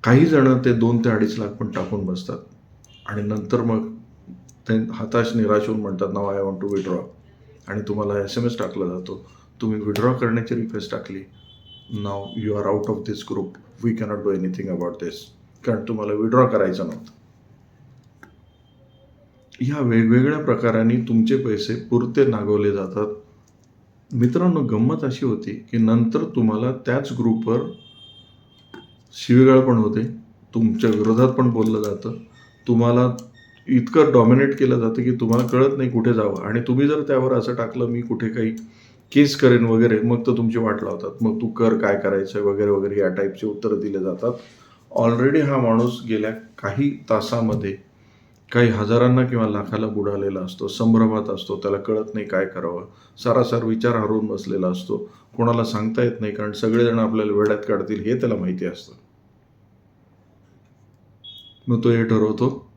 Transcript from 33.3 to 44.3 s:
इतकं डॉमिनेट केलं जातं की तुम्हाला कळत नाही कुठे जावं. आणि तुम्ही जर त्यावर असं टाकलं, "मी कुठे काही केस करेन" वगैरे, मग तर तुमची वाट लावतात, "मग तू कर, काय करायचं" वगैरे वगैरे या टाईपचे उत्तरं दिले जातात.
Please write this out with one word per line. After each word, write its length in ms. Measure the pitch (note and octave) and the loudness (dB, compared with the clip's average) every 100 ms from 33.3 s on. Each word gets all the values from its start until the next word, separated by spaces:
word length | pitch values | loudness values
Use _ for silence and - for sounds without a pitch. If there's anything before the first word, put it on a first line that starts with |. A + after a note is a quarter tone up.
| - - - - | -20 -20 -18 0
इतकं 440 | B2+ A#2 D#3+ C#3+ | 2 4 6 8
डॉमिनेट 480 | B2 A2+ B2+ C#3 - | 6 6 6 4 2
केलं 200 | C3 B2 | 2 2
जातं 240 | A2+ A2+ | 0 0
की 120 | B2 | -2
तुम्हाला 320 | A#2 A2+ A#2 B2+ | -2 0 0 2
कळत 300 | B2+ C3+ C#3 | 2 2 2
नाही 120 | B2+ | -2
कुठे 240 | A#2 A#2 | 0 2
जावं. 300 | A2 G#2 F2+ | 2 0 -2
आणि 180 | G2 A#2 | -4 -4
तुम्ही 260 | A#2 C3 C#3+ | 0 2 2
जर 140 | D3+ | 0
त्यावर 320 | C#3+ C3+ B2+ | 0 0 2
असं 220 | B2 A#2 | 0 -2
टाकलं, 300 | A#2+ A2+ B2+ | -4 -6 -4
"मी 160 | A#2+ A#2+ | -4 -4
कुठे 280 | A#2 A2+ A2+ | -4 -4 -4
काही 220 | A2+ A2+ A2+ - - - _ _ | -2 -4 -4 -14 -20 -20 _ _
केस 240 | C#3+ C#3+ | 4 4
करेन" 300 | - C3 A#2+ | 4 6 6
वगैरे, 360 | A#2 A2+ A#2 G#2+ | 4 4 4 2
मग 200 | A#2 A#2 C3 | 2 0 0
तर 100 | A2 | 0
तुमची 200 | A2+ A#2 | 0 0
वाट 260 | A2 G2+ | -2 -2
लावतात, 400 | G2 F#2 G2 - | -4 -6 -10 -4
"मग 180 | A2 - | -2 -2
तू 60 | A2+ | -6
कर, 300 | - A2+ A2 | 2 2 4
काय 220 | G#2 G2 | 2 0
करायचं" 420 | G2+ G2 G2 G#2 | 0 -2 -2 -2
वगैरे 300 | G2+ G2 G#2 | -2 0 0
वगैरे 280 | G2 G2 G2+ | 0 0 0
या 100 | F#2+ | 0
टाईपचे 380 | F#2 G2 - A2 | 0 -4 -4 -8
उत्तरं 320 | G2+ A2 G2+ | -4 -4 -2
दिले 200 | G#2 G2 | -4 -4
जातात. 340 | F#2+ F2 A#2 | -6 -4 -6